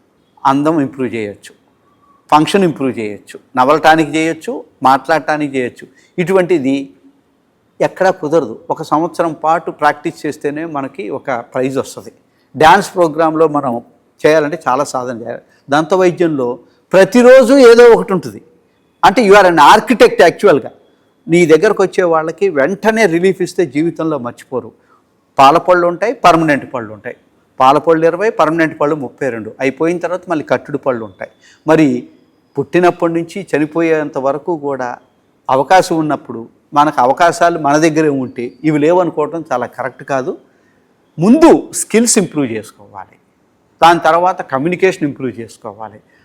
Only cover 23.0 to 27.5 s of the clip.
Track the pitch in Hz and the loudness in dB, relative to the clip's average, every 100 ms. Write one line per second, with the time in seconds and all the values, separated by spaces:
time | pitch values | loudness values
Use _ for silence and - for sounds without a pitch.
23 | 208 165 190 170 175 - 165 135 165 160 | 0 2 0 -2 -4 -4 -4 -2 -4 -4
24 | 160 147 120 117 - 127 113 _ _ _ | -6 -6 -8 -14 -12 -12 -12 _ _ _
25 | _ _ _ - 135 160 170 180 175 175 | _ _ _ 2 4 4 2 2 0 -2
26 | 214 262 180 165 160 139 131 127 107 107 | -6 0 2 2 2 -2 -4 -12 -12 -14
27 | 123 - _ _ _ | -18 -18 _ _ _